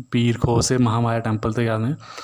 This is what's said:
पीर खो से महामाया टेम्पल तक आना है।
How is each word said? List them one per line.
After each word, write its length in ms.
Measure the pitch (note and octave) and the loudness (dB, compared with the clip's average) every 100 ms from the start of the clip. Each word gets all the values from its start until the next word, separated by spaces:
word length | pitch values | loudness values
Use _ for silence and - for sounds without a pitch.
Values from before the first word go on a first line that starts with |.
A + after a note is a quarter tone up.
| - | -4
पीर 260 | A#2+ A#2+ A2+ | 0 2 2
खो 240 | B2+ A#2 | 2 2
से 160 | - B2+ | 2 2
महामाया 420 | A#2+ A2+ A#2 A2+ | 2 2 0 0
टेम्पल 340 | A2 G#2+ A#2 | -2 -2 -2
तक 60 | A2 | 0
आना 280 | A2+ A2 A#2 | 0 0 -2
है। 100 | D#3 - - | -4 -10 -18